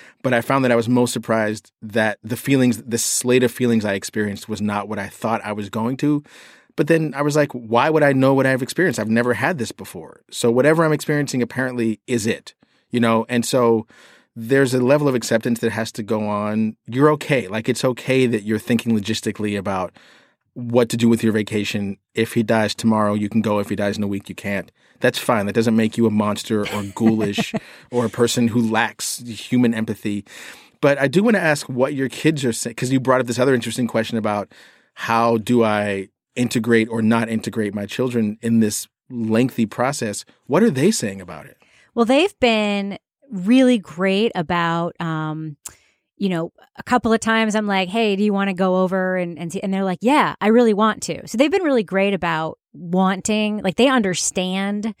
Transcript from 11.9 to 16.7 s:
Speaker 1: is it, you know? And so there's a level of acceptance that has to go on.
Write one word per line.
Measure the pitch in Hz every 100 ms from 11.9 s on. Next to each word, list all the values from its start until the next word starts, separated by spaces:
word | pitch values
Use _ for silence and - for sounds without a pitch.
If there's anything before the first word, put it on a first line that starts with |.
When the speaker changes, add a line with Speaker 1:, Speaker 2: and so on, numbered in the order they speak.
| 107 -
Speaker 1:
is | 120 107
it, | 85 - - _ _ _
you | 120
know? | 117 113 110
And | 123 113
so | 135 117 113 107 - - _ _
there's | - 113 135 135
a | 127
level | 123 147 147
of |
acceptance | 127 113 113 123 117
that | 117
has | 110 113
to | -
go | 104 110 107
on. | 104 104 107 110